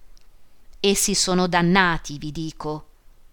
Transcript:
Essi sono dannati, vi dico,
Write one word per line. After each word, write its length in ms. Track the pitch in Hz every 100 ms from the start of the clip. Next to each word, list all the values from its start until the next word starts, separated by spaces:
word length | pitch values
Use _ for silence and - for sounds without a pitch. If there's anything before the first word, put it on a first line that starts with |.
| - - - - - - - -
Essi 380 | 202 196 - 185
sono 320 | - 180 180
dannati, 680 | 175 170 190 180 165 - 143
vi 120 | 151
dico, 560 | 151 160 - 151 151 - - - - -